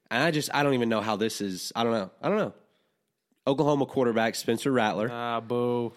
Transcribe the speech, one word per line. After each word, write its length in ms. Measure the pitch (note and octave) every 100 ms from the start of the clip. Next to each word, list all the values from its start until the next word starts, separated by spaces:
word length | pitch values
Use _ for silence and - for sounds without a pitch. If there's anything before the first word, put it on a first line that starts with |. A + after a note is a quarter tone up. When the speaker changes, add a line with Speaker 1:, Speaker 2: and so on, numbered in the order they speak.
| -
Speaker 1:
and 120 | A#2
I 80 | D#3+
just, 240 | D3+ C#3
I 80 | C#3+
don't 120 | C#3+
even 140 | C3 A#2
know 100 | A2
how 160 | G#2+ G#2
this 240 | A2 -
is. 320 | G#2 F2+ -
I 80 | -
don't 100 | A#2
know. 180 | A2+ F#2+ -
I 60 | D3
don't 100 | G#3
know. 140 | C3+ - _ _ _ _ _ _ _ _ -
Oklahoma 380 | C#3 D3 C#3+ C3
quarterback 500 | C#3 A#2+ A2+ A2+ G2+
Spencer 340 | - A2+ C#3
Rattler. 360 | B2+ G#2+ F2+ A2+
Speaker 2:
Ah, 280 | A#2+ A#2+ A#2
boo. 520 | A2+ A#2+ B2 A#2+ A#2